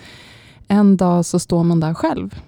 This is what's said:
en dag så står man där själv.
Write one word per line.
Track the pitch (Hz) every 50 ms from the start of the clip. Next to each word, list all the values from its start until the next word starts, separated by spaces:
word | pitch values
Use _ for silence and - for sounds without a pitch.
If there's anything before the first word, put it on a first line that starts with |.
| - - - - - - - - - - - - - -
en | 196 208 208 202 196
dag | 180 185 180 175 175 170
så | - - 180
står | - - 175 170 170
man | 170 170 165
där | 160 156 165
själv. | - - 320 - - 180 202 - - -